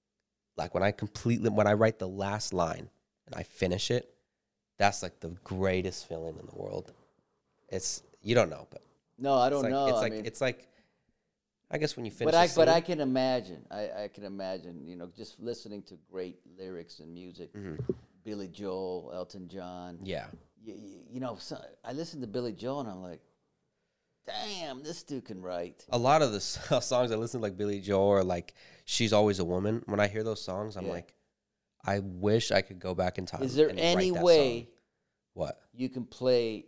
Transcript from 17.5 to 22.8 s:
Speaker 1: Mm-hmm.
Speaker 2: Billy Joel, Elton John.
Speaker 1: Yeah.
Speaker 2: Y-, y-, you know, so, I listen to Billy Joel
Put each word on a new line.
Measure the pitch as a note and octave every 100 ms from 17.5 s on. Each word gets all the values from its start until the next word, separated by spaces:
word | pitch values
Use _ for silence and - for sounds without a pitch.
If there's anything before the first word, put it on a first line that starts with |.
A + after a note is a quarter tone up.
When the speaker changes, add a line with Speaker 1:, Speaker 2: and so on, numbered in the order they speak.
Speaker 1:
Mm-hmm. | G#2 F#2+ D2+ - - - _
Speaker 2:
Billy | A2 G2+ F#2
Joel, | F2+ G2 F#2 F#2 F2+ B1+
Elton | F#2 F2+ G2 F2+
John. | F#2+ F2+ F2+ F2+ F2
Speaker 1:
Yeah. | F#2+ D#2 G#1+ - _ _ A2
Speaker 2:
Y-, | F#2
y-, | G2 F#2+ -
you | B2+
know, | B2+ G2+
so, | - D3 - -
I | A#2
listen | C3+ E3+ D#3
to | A#2
Billy | A#2+ A#2+
Joel | F#2 A#2+ C#3+